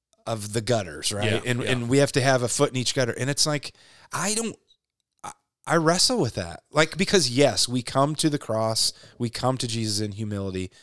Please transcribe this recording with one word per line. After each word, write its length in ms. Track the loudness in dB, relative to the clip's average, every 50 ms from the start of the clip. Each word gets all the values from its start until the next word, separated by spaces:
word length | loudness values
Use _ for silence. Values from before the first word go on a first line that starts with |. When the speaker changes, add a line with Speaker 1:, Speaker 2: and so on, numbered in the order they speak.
| _ _ _ _ -8
Speaker 1:
of 260 | -6 -6 -6 -6 -4 -4
the 80 | -2
gutters, 500 | 0 2 0 0 0 -4 -8 -6 -4 -4
right? 200 | -2 0 0 0
Speaker 2:
Yeah, 100 | 0 0 0
Speaker 1:
And, 200 | -2 -2 0 0
Speaker 2:
yeah. 80 | 0
Speaker 1:
and 180 | 0 0 0 2
we 80 | 4
have 140 | 4 4 4
to 100 | 2 2
have 220 | 4 4 4 4 2
a 40 |
foot 220 | 0 0 2 2 2
in 60 | 2
each 180 | 0 -2 0 0
gutter. 200 | 0 0 0 -2
And 140 | -4 -4 -2
it's 160 | 0 0 0
like, 260 | 0 0 -2 -6 -10 -16 _ -20 -20 -20 -20 -16 -8
I 240 | -6 -4 -2 -2 -2
don't, 200 | -2 -4 -6 -8 -10 _ _ _ _ _ _ _ _ _ _ _ _ -16
I, 80 | -16 -16 _ _ _ _ _ -4
I 100 | 0 2
wrestle 420 | 2 4 4 4 4 2 2 2 2
with 160 | 0 0 -2
that. 260 | -4 -6 -8 -10 -14 -12 _
Like, 280 | 0 2 2 2 2
because 340 | -2 0 2 2 2 2 2
yes, 360 | 2 4 4 4 4 2 0
we 140 | 0 -2 -4
come 320 | -4 -2 2 2 2 2 2
to 120 | 0 0 0
the 80 | 0
cross, 560 | -2 -4 -2 -2 0 0 0 0 0 -2 -2 -4 -6 -14 -16 -8
we 140 | -6 -6 -4
come 260 | -4 -2 0 0 0
to 100 | 0 -2
Jesus 340 | -4 -4 -2 -2 -2 -2 -2
in 100 | -4 -4
humility, 580 | -6 -6 -6 -6 -6 -6 -6 -4 -6 -6 -6 -8 _ -18